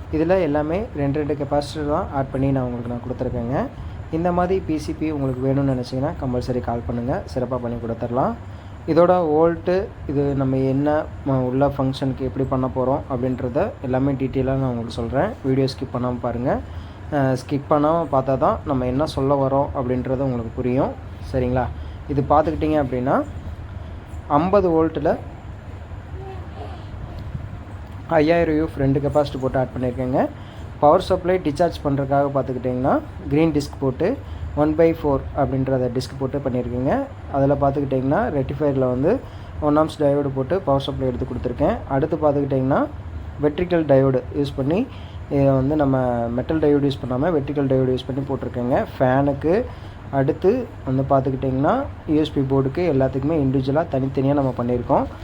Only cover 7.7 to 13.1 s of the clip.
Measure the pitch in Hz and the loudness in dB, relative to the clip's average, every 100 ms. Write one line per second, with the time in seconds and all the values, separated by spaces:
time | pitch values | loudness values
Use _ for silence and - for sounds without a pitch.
7.7 | 120 117 110 120 120 185 233 - - - | -4 -6 -6 -2 0 0 -2 -10 -14 -14
8.7 | - - 156 175 180 165 151 170 165 - | -12 2 6 6 6 4 4 4 2 0
9.7 | 185 220 - - 139 143 139 131 131 135 | 0 -2 -8 -4 0 0 0 0 2 2
10.7 | 135 147 151 - - 143 131 127 131 139 | 2 2 2 -2 -6 0 0 2 2 2
11.7 | 139 131 135 135 131 131 135 131 131 127 | 2 -2 0 -2 -2 -4 -2 0 0 0
12.7 | 131 127 143 - | 0 0 0 -2